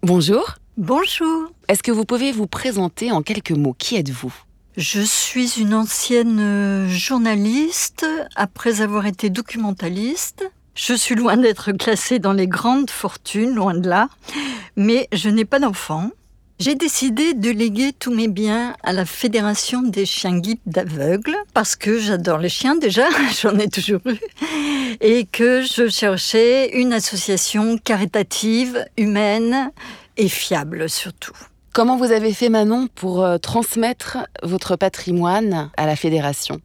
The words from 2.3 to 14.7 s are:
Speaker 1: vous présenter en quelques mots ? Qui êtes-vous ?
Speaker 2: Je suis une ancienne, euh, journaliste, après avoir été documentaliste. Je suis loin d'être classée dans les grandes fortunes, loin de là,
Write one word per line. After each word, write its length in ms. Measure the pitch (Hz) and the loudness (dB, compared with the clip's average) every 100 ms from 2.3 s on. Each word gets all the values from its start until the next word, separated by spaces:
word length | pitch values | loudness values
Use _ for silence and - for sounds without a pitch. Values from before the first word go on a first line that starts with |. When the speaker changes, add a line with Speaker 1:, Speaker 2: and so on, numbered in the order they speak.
Speaker 1:
vous 160 | 226 202 | -2 -4
présenter 640 | - 262 202 180 - 233 | -4 -4 -2 -2 -2 -2
en 120 | 185 | -2
quelques 280 | 151 214 - | -2 -6 -2
mots ? 240 | 156 143 127 | 0 0 -2
Qui 200 | - 220 | -2 -2
êtes-vous ? 360 | 143 123 127 - _ _ _ - | -2 -6 -10 -12 _ _ _ -8
Speaker 2:
Je 240 | 151 208 | -4 -2
suis 580 | 214 - - 254 247 233 | 0 0 -2 0 -2 0
une 140 | 208 | 2
ancienne, 680 | 220 220 - - 240 233 220 | 2 0 -2 2 2 4 2
euh, 480 | 208 202 202 196 190 | 2 2 0 0 0
journaliste, 1200 | 180 - 262 226 214 208 254 311 - - - 320 320 - - | -2 0 0 2 2 2 2 0 -2 -6 -4 -4 -4 -6 -4
après 420 | 196 - 240 214 | -4 -2 -2 0
avoir 260 | 214 208 202 | 0 0 -2
été 240 | 185 214 | -2 -2
documentaliste. 1200 | 185 233 226 214 185 170 185 226 339 - - 381 _ _ - | -2 -6 -4 -4 -2 -4 -4 -4 -4 -8 -8 -10 _ _ -10
Je 180 | - | -2
suis 220 | 240 - 226 | -2 0 2
loin 200 | 240 214 | 4 4
d'être 380 | 247 208 - | 4 2 -4
classée 460 | 196 - 214 - 254 | -2 0 0 0 0
dans 120 | 196 | 2
les 160 | 196 185 | 2 0
grandes 420 | 180 220 262 277 | 0 2 2 0
fortunes, 640 | - 196 - - 202 233 | -4 -8 -8 -8 -2 0
loin 200 | 240 196 | 2 0
de 160 | 175 180 | 0 2
là, 180 | 180 247 _ - 294 277 240 - | 2 0 _ -14 -10 -8 -10 -8